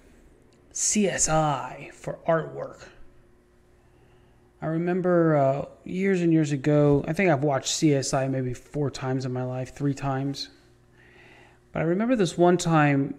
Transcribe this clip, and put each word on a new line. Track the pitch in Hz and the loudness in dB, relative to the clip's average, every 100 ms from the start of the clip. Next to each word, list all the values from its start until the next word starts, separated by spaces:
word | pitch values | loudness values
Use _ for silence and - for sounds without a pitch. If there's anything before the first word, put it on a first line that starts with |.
| - _ _ _ _ _ _ | -20 _ _ _ _ _ _
C | - - 214 190 | -8 -4 0 0
S | 143 - | 0 0
I | 156 156 135 127 143 147 | 2 0 -2 -6 -14 -18
for | - - - - | -16 -14 -8 -2
artwork. | 165 147 135 127 - - - - _ _ _ _ _ _ _ _ _ _ _ _ _ _ _ | -2 -2 -10 -12 -14 -20 -20 -20 _ _ _ _ _ _ _ _ _ _ _ _ _ _ _
I | 156 | -6
remember, | 165 175 185 180 175 165 151 | -4 -2 -2 2 4 4 4
uh, | 135 139 - - | 2 0 -6 -14
years | - 180 196 190 | -10 -4 0 2
and | 170 | 4
years | 160 147 | 4 2
ago, | 143 151 147 147 143 - | 0 2 4 4 2 0
I | |
think | 156 185 | 0 2
I've | 139 | 2
watched | 147 135 - - | 0 -2 -4 0
C | 160 | 2
S | 135 123 | 2 0
I | 139 135 | -2 -2
maybe | 135 123 120 | -4 -4 -8
four | - 147 143 | -10 -6 -4
times | - 135 135 127 | -4 -6 -4 -4
in | |
my | 127 | -6
life, | 127 127 127 - | -6 -6 -10 -6
three | 143 135 | -4 -4
times. | 143 135 139 139 - - _ _ _ _ - - - - - _ _ | -4 -4 -4 -8 -12 -16 _ _ _ _ -20 -20 -20 -20 -20 _ _
But | - | -6
I | |
remember | 160 180 233 247 | -2 -2 0 2
this | 170 - | 2 4
one | 175 175 | 4 4
time, | 170 160 147 139 139 | 4 4 4 4 0